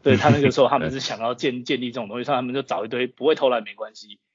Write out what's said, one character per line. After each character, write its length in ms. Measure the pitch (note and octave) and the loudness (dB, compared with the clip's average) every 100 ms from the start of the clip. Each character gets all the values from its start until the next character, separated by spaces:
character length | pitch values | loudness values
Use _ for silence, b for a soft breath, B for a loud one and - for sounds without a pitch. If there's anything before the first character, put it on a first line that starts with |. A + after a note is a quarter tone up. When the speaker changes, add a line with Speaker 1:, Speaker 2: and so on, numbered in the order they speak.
Speaker 1:
对， 140 | C#3 B2 | 2 4
他 120 | D3 | 6
那 100 | C#3+ | 4
个 100 | C#3 | 4
时 100 | C#3 | 4
候 80 | B2+ | 4
他 100 | C#3 | 2
们 120 | D#3 | -2
是 80 | C3 | -6
Speaker 2:
<laughs> 20 | |
Speaker 1:
想 200 | B2+ A2 | -8 -6
要 140 | A#2 | -6
建-， 300 | B2+ D3 B2 | -2 -4 -4
建 160 | A#2+ C3 | -4 -6
立 100 | B2 | -4
这 100 | A#2+ | -8
种 80 | G2+ | -8
东 100 | A#2+ | -8
西， 60 | |
所 100 | B2 | -4
以 20 | C3 | -2
他 60 | |
们 120 | B2+ | -2
就 80 | C3+ | -6
找 220 | C3 F#2+ | -4 -6
一 40 | A2 | -4
堆 180 | B2 B2 | -4 -6
不 200 | - C3+ | -2 0
会 80 | |
投 140 | D#3 C3+ | 2 2
篮 140 | A#2+ | 2
没 120 | G#2+ | -2
关 200 | - G#2+ | -12 -14
系， 240 | - G#2+ - _ | -14 -20 -20 _